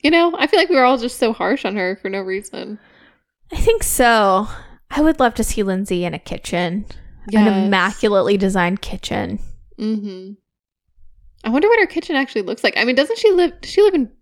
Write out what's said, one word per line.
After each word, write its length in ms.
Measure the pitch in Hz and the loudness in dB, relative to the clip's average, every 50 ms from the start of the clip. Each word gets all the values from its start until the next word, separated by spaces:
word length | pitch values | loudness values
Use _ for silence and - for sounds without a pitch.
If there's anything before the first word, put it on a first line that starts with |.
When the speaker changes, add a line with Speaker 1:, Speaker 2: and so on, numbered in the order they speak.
| - | 2
Speaker 1:
You 80 | 285 | 4
know, 200 | 339 339 339 349 330 370 | 4 4 4 2 0 -2
I 80 | 277 | 0
feel 140 | - - 359 | 2 2 2
like 80 | 330 330 | 2 2
we 80 | 359 | 2
were 80 | 269 254 | 4 4
all 140 | 247 269 254 | 4 2 2
just 200 | 226 247 - - | -2 -6 -2 -2
so 140 | 254 220 | -2 -2
harsh 320 | 220 - - - - 269 - | 0 -2 -2 -2 -2 -2 -4
on 100 | 185 196 | -6 -4
her 220 | 208 185 180 190 - | -2 -4 -4 -4 -6
for 80 | - 196 | -8 -8
no 120 | 190 196 | -8 -6
reason. 580 | 190 185 190 196 202 - - - - 214 214 214 _ _ _ _ _ _ _ _ _ _ _ _ _ - | -6 -6 -8 -8 -8 -10 -14 -12 -12 -12 -14 -16 _ _ _ _ _ _ _ _ _ _ _ _ _ -12
Speaker 2:
I 40 | 339 | -2
think 260 | 302 - - 453 427 | 2 2 2 2 2
so. 640 | - - - - 254 233 233 220 208 196 190 190 214 - - - - - - _ _ _ | -2 -4 0 2 4 4 4 4 4 4 2 2 0 -4 -10 -14 -16 -20 -20 _ _ _
I 100 | - - | -2 2
would 180 | - - - - | 2 2 2 2
love 160 | 262 233 226 | 0 0 0
to 100 | - 214 | -2 -4
see 200 | - - 226 202 | -4 -2 -2 -2
Lindsay 400 | 190 190 190 202 196 190 175 175 | -2 -2 -4 -4 -4 -4 -4 -2
in 100 | 170 160 | -4 -6
a 40 | 156 | -8
kitchen. 680 | _ - 170 - - - - 175 180 170 175 214 202 - - - - - - - - 208 | _ -12 -12 -12 -8 -6 -4 -4 -2 -2 -4 -6 -8 -10 -16 -18 -20 -20 -20 -18 -10 0
Speaker 1:
Yes. 200 | 202 220 208 220 | 2 4 4 4
Speaker 2:
An 160 | 202 196 202 | 4 2 2
immaculately 720 | 202 202 185 180 196 196 - - 214 202 190 - - 202 | 2 2 2 0 0 -2 0 0 2 2 2 2 2 2
designed 440 | 196 196 190 196 190 175 175 185 196 | 2 2 0 2 2 0 0 -2 -4
kitchen. 580 | - - - 190 - - - - 202 175 202 208 - - - - - - - - | -6 -10 -10 -10 -8 -6 -6 -6 -4 -6 -6 -8 -8 -10 -12 -16 -18 -20 -12 -8
Speaker 1:
Mm-hmm. 520 | 214 214 220 208 202 208 190 185 185 190 208 190 _ _ _ _ _ _ _ _ _ _ _ _ - - - _ _ - _ _ - | -6 -4 -4 -4 -6 -10 -12 -12 -16 -18 -20 _ _ _ _ _ _ _ _ _ _ _ _ _ -20 -20 -20 _ _ -20 _ _ -4
I 40 | 220 | 0
wonder 180 | 226 285 349 415 | 0 2 4 4
what 120 | 466 440 | 4 4
her 60 | 392 | 2
kitchen 280 | - - 330 - - 320 | 0 -2 -8 -6 -2 -2
actually 280 | 269 269 - - 220 | -2 -2 -2 -4 -6
looks 200 | 196 180 220 - | -4 -4 -6 -2
like. 140 | - 214 - | -2 0 0
I 80 | - 220 | 2 0
mean, 100 | 240 254 | 2 2
doesn't 240 | 247 294 311 453 453 | 2 2 0 -2 2
she 140 | - 427 | 2 4
live, 280 | 370 349 349 339 349 - | 4 4 2 0 -2 -8
does 100 | - - | -16 -4
she 120 | - - | 2 4
live 120 | 415 415 381 | 4 4 4
in 160 | 311 247 208 _ _ | 2 -2 -2 _ _